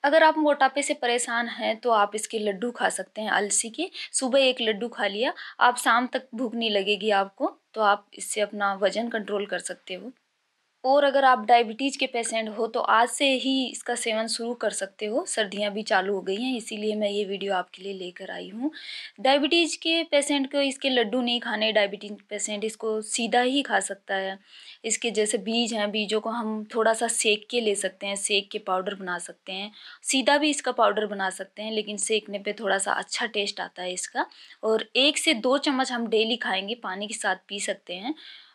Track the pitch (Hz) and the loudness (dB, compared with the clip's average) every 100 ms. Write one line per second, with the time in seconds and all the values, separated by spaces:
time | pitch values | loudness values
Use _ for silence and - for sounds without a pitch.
0 | 285 320 311 311 302 285 262 285 285 294 | 6 8 8 6 2 4 4 4 -2 0
1 | 240 240 240 233 233 214 220 220 247 220 | 0 0 0 -2 -2 -2 -2 0 2 4
2 | 202 214 - 226 208 190 240 240 190 190 | 4 0 -4 -2 -2 -2 -4 0 -2 -2
3 | 190 - 214 185 208 - 233 226 359 - | -10 -8 -2 0 0 -2 -2 -6 -6 -8
4 | - - 262 269 262 247 220 208 240 240 | -6 -2 2 4 4 2 -2 -2 -4 -4
5 | 208 196 269 - - - 247 247 262 233 | -4 0 -2 -4 -14 4 4 4 4 4
6 | 247 269 - 226 247 233 226 208 196 202 | 2 -4 -8 -6 -4 -2 0 0 2 0
7 | 214 202 196 _ 320 - _ 220 208 208 | 2 2 2 _ -6 -6 _ 2 2 2
8 | _ - - 220 208 208 202 196 196 196 | _ -14 -8 -2 -2 0 -2 2 0 0
9 | 233 226 196 208 208 180 - 175 - 185 | -4 -4 -4 -4 -4 -6 -8 -12 -12 -12
10 | 214 - _ _ _ _ _ _ 262 285 | -12 -18 _ _ _ _ _ _ 2 4
11 | 277 277 269 247 214 240 226 226 269 - | 4 6 6 6 6 6 6 0 -2 -2
12 | 262 240 226 226 220 208 226 233 - 220 | -2 -2 -2 -4 -4 -4 -2 -2 4 4
13 | 240 - 277 262 262 269 254 - - 240 | 4 4 2 4 2 0 0 -6 -6 -4
14 | 233 220 226 - 233 240 214 196 196 - | -2 -2 -2 -4 -6 -2 -2 -2 -8 -6
15 | 214 247 381 - 202 202 208 202 214 202 | -2 -2 -2 -2 -2 -2 -2 -4 2 2
16 | 190 196 190 196 254 247 226 214 214 214 | 2 -2 -2 -2 -2 -4 -6 -6 -4 0
17 | 208 202 196 196 196 190 180 - 190 190 | 0 0 -4 -4 -2 -2 -4 -12 -12 -10
18 | 180 180 185 180 185 214 277 - - - | -12 -12 -12 -12 -12 -6 -6 -6 -14 -14
19 | - - 262 277 277 339 320 - 330 330 | -16 -2 4 4 4 2 2 -2 -2 0
20 | 320 285 285 285 269 285 277 262 277 254 | 2 2 2 0 0 0 0 0 0 2
21 | 220 247 240 240 240 214 220 214 202 196 | 2 0 0 -2 -2 -2 2 2 2 -2
22 | 208 202 _ 208 208 208 220 214 220 214 | -12 -14 _ -8 -6 -4 -6 -4 -4 -4
23 | 214 - 226 247 247 277 277 202 190 196 | -4 -4 2 2 4 0 0 -2 -2 -10
24 | - 196 190 196 _ - - - 226 220 | -4 -4 -4 -8 _ -20 -20 -10 -4 -2
25 | 240 208 214 233 190 226 233 226 208 214 | -2 0 0 -2 -2 -2 0 -2 -2 -2
26 | 202 214 214 240 220 220 214 233 220 226 | -2 -2 -2 -4 -4 -6 -4 2 2 2
27 | 233 - 220 214 - 240 220 202 190 - | 0 0 2 0 -2 -2 0 0 -4 -6
28 | 202 202 - 202 202 208 202 185 190 196 | -8 -6 0 -2 -2 -8 -2 -2 -2 -6
29 | 185 175 - 175 - 190 208 - - - | -8 -8 -8 -16 -12 -10 -10 -14 -20 -12
30 | - 269 220 190 202 185 254 240 208 208 | 0 2 4 4 4 0 -2 2 4 4
31 | 214 202 190 185 190 - 214 220 208 208 | -2 -2 -4 -4 -12 -10 -6 -4 -4 -6
32 | - 214 208 202 196 202 208 190 196 - | 0 0 -2 -8 -6 -4 -2 0 0 -2
33 | 190 - 240 214 202 196 180 - 180 180 | -2 -4 -4 -2 -4 -6 -10 -8 -8 -8
34 | - 247 349 - - - 214 220 220 247 | -6 -6 -6 -10 -20 -6 0 0 0 2
35 | 277 302 330 226 247 277 294 262 254 247 | 2 2 0 2 2 2 2 0 0 -2
36 | 226 226 220 - 233 190 196 233 208 185 | 0 2 2 0 -2 -2 -4 -8 -8 -8
37 | 208 220 208 185 - 202 202 190 - 180 | -8 -4 -2 -4 -6 -8 -6 -6 -8 -10
38 | 226 320 - - - | -8 -8 -12 -20 -20